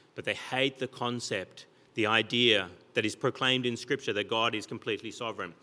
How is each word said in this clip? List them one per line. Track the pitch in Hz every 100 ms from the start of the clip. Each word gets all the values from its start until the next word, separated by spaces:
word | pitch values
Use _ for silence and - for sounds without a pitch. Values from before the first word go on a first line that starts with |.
| _
but | - -
they |
hate | 101 - 131 139 -
the | 127
concept, | - 123 120 - 104 92 - - _ _
the | -
idea | 107 110 107 120 120 104 90 - -
that | 123
is | 107
proclaimed | - 127 - 127 131
in | 123 113
Scripture | - 139 -
that | 101 101
God | 113 117 113
is | -
completely | 117 120 101 113
sovereign. | - 117 101 90 82